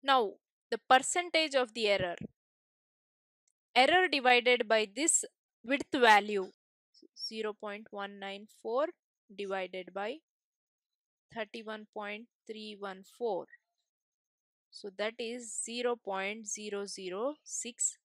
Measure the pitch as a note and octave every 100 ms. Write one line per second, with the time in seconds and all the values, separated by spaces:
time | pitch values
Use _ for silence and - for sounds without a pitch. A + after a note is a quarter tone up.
0 | C4 C4+ G#3 - _ _ _ A3+ _ C4
1 | C4 F4+ F4 E4 D#4 C4+ B3 A3+ G#3+ G3
2 | F3+ E3+ - _ _ _ _ _ _ _
3 | _ _ _ _ _ _ _ A#3 C4+ F4
4 | F#4 C#4+ B3 B3 A#3+ B3 A3 A3 G#3+ G3+
5 | D#4+ - - _ _ _ A3 C#4 - C#4+
6 | A#3+ G#3 G#3 G#3 F#3 _ _ _ _ _
7 | - - - A3 G#3+ G#3 G#3+ G3+ A3 G3+
8 | G3 G3+ G3 G3 G#3+ _ A3 A#3+ D#4+ -
9 | _ _ _ G3 G3+ F#3+ F#3 F#3 F3+ F#3
10 | G3+ D4+ _ _ _ _ _ _ _ _
11 | _ _ _ A#3 G#3+ A#3 G#3+ G#3+ G#3+ G#3+
12 | G#3 G#3 A#3+ _ _ A3 G#3+ G#3 G3 F#3+
13 | G3 - A#3+ F#3 C#3+ - _ _ _ _
14 | _ _ _ _ _ _ _ - G#3 F#3+
15 | G#3+ A3+ A3+ B3 A#3 - - A#3 A#3+ A#3+
16 | - F#3+ F#3+ A3 G#3 - G#3+ G3+ G3+ F#3+
17 | F#3+ F#3 B3 D4+ - - A#3 A#3+ - -